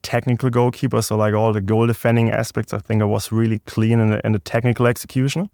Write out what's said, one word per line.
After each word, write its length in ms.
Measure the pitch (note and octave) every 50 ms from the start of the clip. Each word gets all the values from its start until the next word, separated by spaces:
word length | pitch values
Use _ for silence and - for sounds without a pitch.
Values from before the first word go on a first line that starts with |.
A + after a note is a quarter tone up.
| -
technical 480 | - - A#2 - C3 B2 A2+ - C3
goalkeeper. 520 | A#2 B2 B2 B2 B2 - - B2 A2+ A2+ A2
So, 140 | - A2
like, 180 | G#2+ G#2+ G#2+ G#2
all 180 | G#2+ A2 A2+ G#2+
the 80 | G#2+
goal 260 | F#2+ G2 A2 A2 A#2
defending 440 | A#2+ A2+ - - A#2+ A#2 A#2 A#2 A2+
aspects, 420 | G#2+ A2 A#2 - - - A2 - -
I 60 | G#2
think 240 | - - A2+ G#2+ G#2+
I 20 |
was 280 | G#2 G#2+ G#2+ - - A2
really 260 | A2+ A2+ A2+ A2 G#2+
clean 380 | - - - - A2 A2 A#2 A#2
in 120 | A2 A2
the, 160 | G#2+ G#2+ -
in 60 | A2 A2
the 60 | G#2
technical 480 | - - - A#2 A#2 B2 A#2 - B2
execution. 640 | A#2+ B2 - - - - C3+ C3 C#3 - D#3+ F#3+ G#3